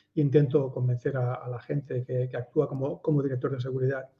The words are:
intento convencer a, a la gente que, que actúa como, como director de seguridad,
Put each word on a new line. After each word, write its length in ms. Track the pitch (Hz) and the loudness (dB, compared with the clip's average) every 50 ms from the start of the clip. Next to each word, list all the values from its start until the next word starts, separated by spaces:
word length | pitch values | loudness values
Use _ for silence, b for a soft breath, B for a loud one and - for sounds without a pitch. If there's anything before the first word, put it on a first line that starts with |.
| b b _ | b b _
intento 540 | 165 147 139 127 151 147 131 139 151 135 131 127 | 0 2 4 6 6 6 6 4 2 2 0 0
convencer 420 | 123 123 123 123 120 - 143 135 | 0 0 0 0 0 0 -2 -2
a, 200 | 131 123 123 127 | 0 0 -2 -2
a 120 | - - 123 | -4 -6 -8
la 100 | 123 120 | -8 -8
gente 440 | - - 147 143 139 - 131 127 127 | -6 -4 -4 -4 -4 -4 -4 -4 -4
que, 240 | - 131 123 127 127 | -2 -2 -2 -2 -2
que 80 | 127 123 | -4 -6
actúa 300 | 120 - - 156 143 139 | -8 -2 0 0 0 0
como, 340 | 139 131 135 143 - - | 0 -4 -4 -4 -4 -4
como 220 | - - 156 143 135 | 0 2 2 2 2
director 260 | 139 131 123 - 135 | 0 0 -2 -2 -2
de 100 | 135 127 | -2 -4
seguridad, 480 | 123 131 131 131 131 131 135 131 - - _ | -4 -4 -2 0 0 0 0 -2 -6 -10 _